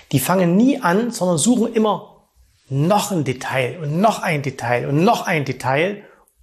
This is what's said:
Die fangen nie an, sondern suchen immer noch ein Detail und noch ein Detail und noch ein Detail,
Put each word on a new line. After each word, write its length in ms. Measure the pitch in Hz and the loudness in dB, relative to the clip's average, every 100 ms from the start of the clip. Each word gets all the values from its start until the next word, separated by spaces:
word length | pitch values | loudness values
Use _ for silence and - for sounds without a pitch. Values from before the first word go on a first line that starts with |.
| - | -4
Die 80 | 139 | -2
fangen 360 | - 185 175 185 | 2 2 4 4
nie 240 | 254 285 | 4 2
an, 320 | 175 196 240 | 0 0 0
sondern 260 | - 180 160 | -2 0 2
suchen 360 | 220 233 233 | 2 2 0
immer 540 | 220 214 175 - - _ _ _ _ - | 0 0 0 -6 -20 _ _ _ _ -6
noch 420 | 135 165 208 - | -2 2 2 0
ein 120 | 185 | -2
Detail 560 | 131 127 - 131 123 170 | -2 -4 -4 -4 -4 -4
und 180 | 147 160 | -6 0
noch 220 | 214 - | 2 0
ein 220 | 196 147 | -2 -2
Detail 440 | 135 - 120 123 143 | -4 -4 -2 0 0
und 160 | 143 | 2
noch 220 | 202 220 214 | 2 2 0
ein 200 | 165 131 | -2 -2
Detail, 580 | 123 127 139 185 202 - _ _ _ | -4 -2 0 0 -4 -12 _ _ _